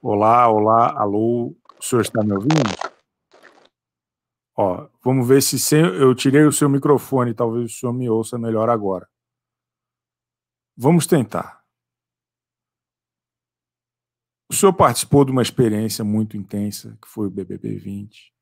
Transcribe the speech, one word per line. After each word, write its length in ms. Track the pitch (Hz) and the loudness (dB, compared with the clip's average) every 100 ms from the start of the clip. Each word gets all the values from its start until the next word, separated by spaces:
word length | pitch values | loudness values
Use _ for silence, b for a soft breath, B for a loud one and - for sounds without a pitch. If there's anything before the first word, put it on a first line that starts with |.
Olá, 480 | 123 104 107 120 120 | -2 0 4 4 4
olá, 500 | 107 107 113 120 - | 2 2 4 2 0
alô. 560 | 104 104 113 120 120 - _ _ | -4 -2 -2 -2 -6 -10 _ _
O 60 | |
senhor 180 | - 120 | -4 -2
está 220 | 104 113 | -2 -2
me 100 | 107 | -2
ouvindo? 220 | 98 110 160 135 - - _ _ _ _ _ - _ _ _ _ _ _ _ _ _ _ - | -2 0 0 0 -4 -12 _ _ _ _ _ -20 _ _ _ _ _ _ _ _ _ _ -4
Ó, 300 | 101 87 - _ | -4 -4 -10 _
vamos 240 | 127 131 123 | -2 0 4
ver 160 | 135 | 4
se 160 | 135 127 | 4 -4
sem, 220 | - 151 | 0 2
eu 340 | 170 185 135 127 | 2 4 2 2
tirei 300 | 139 139 151 | 2 4 4
o 60 | |
seu 160 | 147 147 | 4 0
microfone, 680 | 139 147 135 - 135 120 113 | 0 2 0 0 -2 -2 -2
talvez 360 | 120 117 117 | -4 -4 -8
o 40 | - | -8
senhor 160 | 123 | -8
me 160 | 123 123 | -6 -2
ouça 300 | 113 110 123 | -2 -4 -8
melhor 300 | 113 110 113 | -4 -2 0
agora. 380 | 117 101 92 - _ _ _ _ _ _ _ _ _ _ _ _ _ _ _ _ - | -2 -2 -6 -10 _ _ _ _ _ _ _ _ _ _ _ _ _ _ _ _ -2
Vamos 280 | 127 170 - | 2 2 4
tentar. 580 | 165 113 87 - - _ _ _ _ _ _ _ _ _ _ _ _ _ _ _ _ _ _ _ _ _ _ _ _ _ _ _ _ _ | 0 0 -6 -10 -16 _ _ _ _ _ _ _ _ _ _ _ _ _ _ _ _ _ _ _ _ _ _ _ _ _ _ _ _ _
O 40 | |
senhor 180 | - 196 | 2 2
participou 520 | 185 160 120 - 143 135 | 4 2 2 2 2 4
de 60 | |
uma 100 | 131 | 2
experiência 640 | 113 - 120 107 110 - 107 | -2 0 0 0 -4 -6 -4
muito 320 | 107 110 107 | -2 -4 -8
intensa, 600 | 95 104 104 101 113 110 | -10 -8 -8 -8 -18 -20
que 60 | - | -20
foi 180 | - 101 | -8 -8
o 40 | |
B 120 | 95 | -8
B 140 | 92 95 | -12 -12
B 180 | 107 104 | -10 -12
vinte. 580 | 95 101 104 _ _ _ | -12 -14 -14 _ _ _